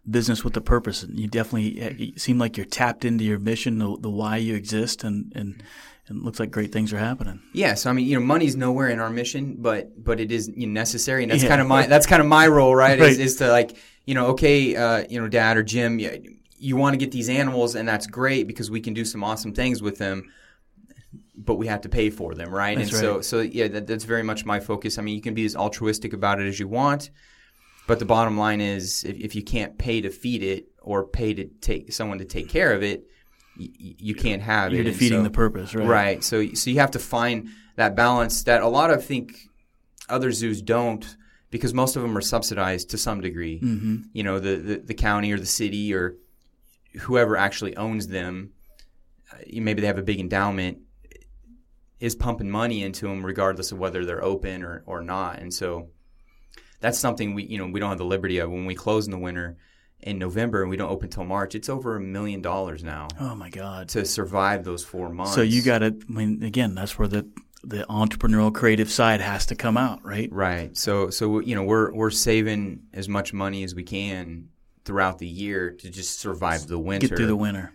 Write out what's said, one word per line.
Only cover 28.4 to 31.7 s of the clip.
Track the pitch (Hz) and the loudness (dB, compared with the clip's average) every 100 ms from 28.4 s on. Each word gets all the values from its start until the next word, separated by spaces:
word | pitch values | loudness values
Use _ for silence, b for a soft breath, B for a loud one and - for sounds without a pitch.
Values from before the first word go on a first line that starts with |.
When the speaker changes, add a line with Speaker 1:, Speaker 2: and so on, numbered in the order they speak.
| 107 104 | 0 0
Speaker 2:
is, | 101 98 92 - | 0 -2 -4 -6
if, | - - | -6 -8
if | 107 107 | -8 -8
you | |
can't | 104 117 101 - | -4 -4 -4 -4
pay | 127 113 | -2 -2
to | 101 | -2
feed | - 123 120 | -6 -4 -2
it | 95 95 - _ | -2 -4 -8 _
or | - 101 98 | -4 -2 0
pay | - 110 | -2 -2
to | 101 95 | -2 -6
take | - - | -6 -2